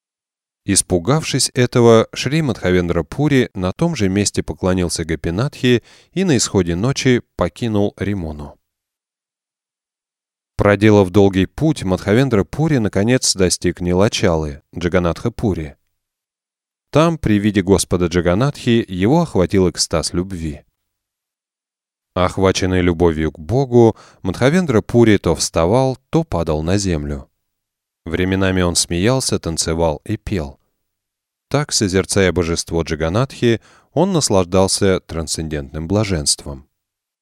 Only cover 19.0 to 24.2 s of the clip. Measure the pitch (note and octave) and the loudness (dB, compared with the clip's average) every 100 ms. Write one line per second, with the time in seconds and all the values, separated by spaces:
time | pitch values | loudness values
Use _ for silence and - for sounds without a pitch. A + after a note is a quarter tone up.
19 | G2 D#3+ E3 G2+ F2 F#2+ F2+ - - E2 | 2 2 0 0 0 2 2 0 -4 -2
20 | D2+ F2 F#2+ F#2 E2 C2+ - _ _ _ | -2 -4 -6 -6 -8 -10 -16 _ _ _
21 | _ _ _ _ _ _ _ _ _ _ | _ _ _ _ _ _ _ _ _ _
22 | _ - F2+ - F#2+ F#2 F#2 F#2 F2+ E2+ | _ -4 -4 0 0 0 0 0 0 2
23 | F2 D#2 D#2 - D#2 A#2+ C#3 A#2+ A2+ - | 2 0 -4 -6 -4 -2 2 4 4 2
24 | - _ | -8 _